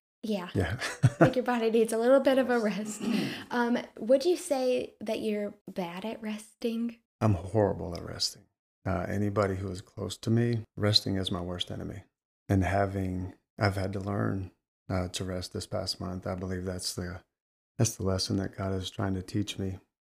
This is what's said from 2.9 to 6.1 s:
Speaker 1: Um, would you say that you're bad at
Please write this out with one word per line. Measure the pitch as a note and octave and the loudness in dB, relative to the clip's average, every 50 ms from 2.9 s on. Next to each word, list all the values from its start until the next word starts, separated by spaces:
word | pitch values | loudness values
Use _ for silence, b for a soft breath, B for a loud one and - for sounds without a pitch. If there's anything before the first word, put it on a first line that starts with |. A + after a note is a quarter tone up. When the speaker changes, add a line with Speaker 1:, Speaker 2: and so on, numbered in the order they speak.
| G#3 - - B B B D#3+ B B B B B - | -8 -4 -2 B B B 0 B B B B B 0
Speaker 1:
Um, | B3 A#3+ A#3 A#3+ A#3 - - - | 0 2 2 2 0 0 -4 -10
would | - - G#3+ C4 C#4 C4+ | -8 4 4 4 6 6
you | F4 F4+ | 4 2
say | D#4 - - C#4+ C4 B3+ B3+ B3+ B3 - - - _ | 2 0 0 0 0 2 2 2 0 0 -4 -8 _
that | A3 G#3+ A3 - | -6 -6 -4 -2
you're | - A3 G#3 G#3 G#3 G3+ - - _ - F#3+ | -2 -2 -2 -2 -2 -4 -6 -10 _ -10 -8
bad | - F3+ E3+ E3+ F#3 F#3 | -6 -6 -6 -6 -8 -8
at | G#3+ | -8